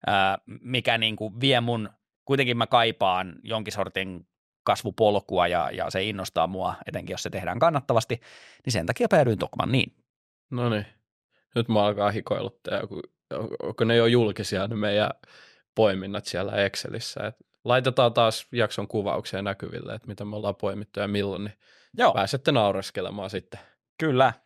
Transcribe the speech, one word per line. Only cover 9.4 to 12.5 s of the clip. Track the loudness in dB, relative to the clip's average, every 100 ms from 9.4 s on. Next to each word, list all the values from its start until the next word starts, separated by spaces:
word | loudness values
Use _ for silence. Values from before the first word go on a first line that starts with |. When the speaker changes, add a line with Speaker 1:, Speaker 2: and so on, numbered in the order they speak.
Speaker 1:
Tokmanniin. | -2 -2 0 2 0 _ _ _ _ _ _
Speaker 2:
No | -4 -2
niin. | -2 -4 _ _ _ _ _ _ -4
Nyt | 2
mä | 4 4
alkaa | 4 0
hikoiluttaa | 0 -2 -4 -4